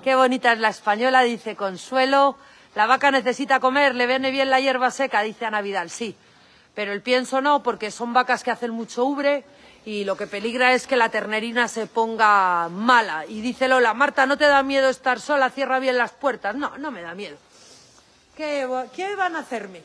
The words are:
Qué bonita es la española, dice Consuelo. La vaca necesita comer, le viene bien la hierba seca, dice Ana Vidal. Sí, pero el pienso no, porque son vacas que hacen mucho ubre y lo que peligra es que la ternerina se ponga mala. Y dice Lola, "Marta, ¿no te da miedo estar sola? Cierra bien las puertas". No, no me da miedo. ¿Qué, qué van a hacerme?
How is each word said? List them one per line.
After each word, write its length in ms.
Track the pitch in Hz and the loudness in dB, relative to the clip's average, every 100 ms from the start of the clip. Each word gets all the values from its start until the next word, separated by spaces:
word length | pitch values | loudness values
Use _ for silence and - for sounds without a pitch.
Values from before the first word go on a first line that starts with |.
Qué 120 | 262 262 | 2 4
bonita 360 | 262 254 247 | 4 4 2
es 80 | 226 | 2
la 100 | 220 | 0
española, 520 | 202 - 214 247 262 | -2 -2 0 2 4
dice 340 | 247 233 - 202 | 2 0 -8 -6
Consuelo. 800 | 202 180 - 262 262 277 277 - - - - - | -6 -6 -6 0 2 4 2 0 -16 -20 -16 -2
La 120 | 220 | 2
vaca 220 | 254 277 | 4 4
necesita 500 | 269 247 240 277 269 | 2 0 -4 0 2
comer, 340 | 254 262 285 247 | 2 4 2 2
le 120 | 247 | 0
viene 240 | 262 262 | 0 -2
bien 180 | 269 269 | 0 2
la 100 | 262 | 2
hierba 320 | 269 254 254 | 2 0 0
seca, 300 | 240 269 226 | 0 -2 0
dice 240 | 214 208 226 | -2 -4 -6
Ana 160 | 214 | -4
Vidal. 280 | 202 196 170 | -4 -6 -6
Sí, 280 | - 233 - _ _ _ _ _ - | -8 -10 -10 _ _ _ _ _ -8
pero 160 | 202 | -6
el 100 | 202 | -6
pienso 380 | 202 247 254 269 | 0 0 0 -2
no, 240 | 277 285 | 2 2
porque 280 | 247 208 214 | 0 -4 -6
son 200 | - 240 | -8 -2
vacas 320 | 240 247 247 | 0 2 -2
que 80 | - | -2
hacen 200 | 226 240 | -4 -4
mucho 340 | 226 226 - 254 | -8 -8 -2 -2
ubre 400 | 285 277 285 - - - - - | 0 0 -2 -4 -20 -20 -20 -10
y 180 | 208 | -6
lo 140 | 196 190 | -6 -6
que 100 | 208 | -6
peligra 460 | 202 214 240 254 | -6 -6 0 2
es 140 | 254 - | 2 2
que 100 | 262 | 0
la 100 | 233 | 2
ternerina 600 | 226 208 214 226 233 233 | 0 -4 -4 -4 -2 -2
se 180 | - 214 | -2 -6
ponga 800 | - 226 226 214 202 185 175 170 | -2 -2 2 4 6 4 2 -2
mala. 560 | 175 226 247 214 156 151 | -4 4 4 4 -4 -8
Y 140 | 214 | -8
dice 300 | 226 240 262 | -6 -2 2
Lola, 240 | 262 240 | 4 4
"Marta, 320 | 220 285 - 262 | 2 0 2 2
¿no 120 | 285 | 4
te 80 | 294 | 4
da 160 | 277 | 4
miedo 280 | 269 277 269 | 4 2 2
estar 320 | 254 - 247 | 0 -2 -2
sola? 280 | - 285 262 | 0 2 2
Cierra 300 | - 262 262 | 0 -2 0
bien 180 | 262 247 | 0 0
las 140 | 233 | -2
puertas". 420 | - 285 233 196 | -2 -4 -2 -6
No, 240 | 240 285 240 | -4 -6 -6
no 140 | 302 | -10
me 100 | 226 | -10
da 140 | 170 175 | -12 -12
miedo. 220 | 196 147 _ - - - - _ _ _ _ - | -14 -16 _ -20 -20 -20 -20 _ _ _ _ -10
¿Qué, 320 | 302 294 262 254 262 | -6 -4 -4 -4 -6
qué 220 | - 381 403 | -6 -6 -2
van 220 | 370 320 | -4 -4
a 20 | |
hacerme? 420 | 247 233 202 180 | -8 -8 -10 -16